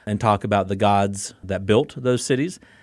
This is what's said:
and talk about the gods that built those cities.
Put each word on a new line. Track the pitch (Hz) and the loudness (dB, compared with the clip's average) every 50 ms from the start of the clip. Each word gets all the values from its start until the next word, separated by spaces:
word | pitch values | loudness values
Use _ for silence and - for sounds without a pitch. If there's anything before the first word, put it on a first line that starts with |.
| _ | _
and | 107 104 101 | -6 -4 0
talk | 120 113 104 98 - | 2 2 2 2 2
about | 107 104 101 95 92 | 0 0 0 0 0
the | 101 98 | 0 0
gods | 107 101 101 101 101 101 98 98 - - - - - | 2 4 4 4 2 0 -2 -6 -10 -12 -14 -14 -8
that | 92 95 87 98 | -6 -6 -4 0
built | 98 104 117 151 - - 143 | 2 2 2 2 0 -4 -4
those | 123 127 123 120 - | -2 0 0 0 0
cities. | - 135 127 143 180 - - - - - - | 0 0 0 0 -4 -6 -10 -18 -20 -20 -20